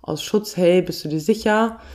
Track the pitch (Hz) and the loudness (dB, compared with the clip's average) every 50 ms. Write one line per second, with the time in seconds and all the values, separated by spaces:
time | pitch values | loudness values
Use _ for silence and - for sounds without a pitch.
0 | - - 156 151 - - - 208 208 - - 180 180 170 180 185 170 - 156 - | -8 -8 -6 -6 -4 -2 -2 -2 -2 -2 -2 2 4 4 4 4 2 0 -4 -8
1 | - 151 151 156 151 - 208 214 - 214 214 220 226 226 226 - - - - | -6 -6 -4 -2 0 0 0 0 0 0 2 2 2 0 -2 -8 -16 -20 -20